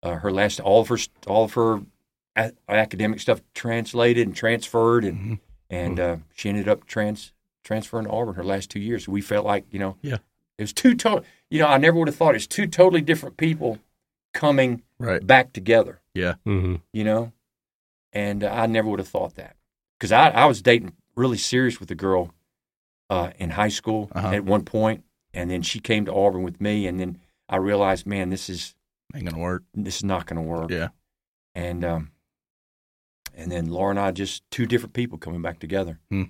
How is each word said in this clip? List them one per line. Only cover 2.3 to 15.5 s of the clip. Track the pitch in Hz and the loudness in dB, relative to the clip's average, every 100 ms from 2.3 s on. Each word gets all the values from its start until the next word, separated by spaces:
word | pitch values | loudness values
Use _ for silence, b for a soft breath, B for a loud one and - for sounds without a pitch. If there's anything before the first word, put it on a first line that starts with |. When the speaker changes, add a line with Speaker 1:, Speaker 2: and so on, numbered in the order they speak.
| - | -2
Speaker 1:
a-, | 113 - - | -2 -6 -2
academic | 104 107 95 107 107 | 0 0 -2 -4 -2
stuff | - 110 _ | 0 -2 _
translated | - 117 117 110 120 120 120 113 | -10 -4 -4 -4 2 4 4 2
and | - | 0
transferred, | 113 117 - 117 113 120 104 | -2 -2 -2 2 4 4 2
and, | 85 | -4
Speaker 2:
Mm-hmm. | 104 107 _ - _ | -6 -8 _ -20 _
Speaker 1:
and, | 90 90 90 | -6 -4 -2
Speaker 3:
Hmm. | |
Speaker 1:
uh, | 87 85 80 - | -2 -4 -10 -8
she | 104 | -4
ended | 101 101 | -2 0
up | 104 _ | 0 _
trans-, | - 107 107 - _ _ _ | -2 -2 -4 -12 _ _ _
transferring | - 110 107 95 107 | -6 -6 -4 -8 -4
to | |
Auburn | 107 117 92 | -4 -4 -4
her | |
last | 90 98 98 | -4 -4 -4
two | 104 | -8
years. | 104 113 - | -4 -6 -4
We | 101 | -6
felt | 101 104 101 | 0 0 0
like, | 101 - | -2 -2
you | 98 | -6
know, | 98 95 | -6 -6
Speaker 2:
Yeah. | 143 117 _ _ _ - | -6 -8 _ _ _ -10
Speaker 1:
it | |
was | 107 | -8
two | - 254 240 | 2 4 4
to-, | 233 208 b b _ | 0 0 b b _
you | 156 | 2
know, | 151 | 4
I | 135 | 6
never | 156 165 | 6 4
would | 156 | 0
have | 139 | 2
thought | 160 117 | 2 2
it's | - | 0
two | - 196 | -4 -2
totally | - 185 175 | 6 6 6
different | 147 160 139 - | 2 -2 -2 -2
people | 160 160 135 107 _ _ _ _ _ | -2 0 -4 -6 _ _ _ _ _
coming | - 151 139 131 120 _ _ | 0 2 4 4 0 _ _
Speaker 2:
Right. | 120 92 95 | -2 -2 6
Speaker 1:
back | 131 127 | 6 6